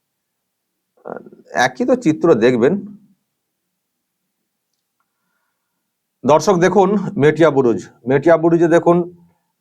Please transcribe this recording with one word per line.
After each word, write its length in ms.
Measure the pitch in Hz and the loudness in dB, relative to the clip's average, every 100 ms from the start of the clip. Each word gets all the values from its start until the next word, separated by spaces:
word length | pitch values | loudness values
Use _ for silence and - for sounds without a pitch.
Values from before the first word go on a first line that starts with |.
| _ _ _ _ _ _ _ _ _ _ - | _ _ _ _ _ _ _ _ _ _ -18
আহ, 140 | - - - _ - 127 | -18 -18 -20 _ -4 -4
একই 180 | - 247 | -4 -4
তো 80 | 254 | -2
চিত্র 320 | 160 151 175 131 | -2 -2 0 2
দেখবেন। 380 | 117 123 127 196 - - _ _ _ _ _ _ _ _ _ _ _ _ _ _ _ _ _ _ _ _ _ _ _ _ _ _ _ _ _ _ _ _ | 2 0 0 -2 -8 -20 _ _ _ _ _ _ _ _ _ _ _ _ _ _ _ _ _ _ _ _ _ _ _ _ _ _ _ _ _ _ _ _
দর্শক 320 | 123 151 151 185 | 0 0 2 0
দেখুন 300 | 180 208 190 208 165 - | 2 2 0 0 -6 -2
মেটিয়া 320 | 147 151 160 | 0 2 0
বুরুজ, 300 | 135 123 104 - _ 117 | 2 0 -2 -6 _ -4
মেটিয়া 280 | 139 170 160 | -2 2 2
বুরুজে 300 | 165 170 170 | 2 0 2
দেখুন, 300 | 165 170 175 175 - _ _ _ _ | 2 2 0 -2 -12 _ _ _ _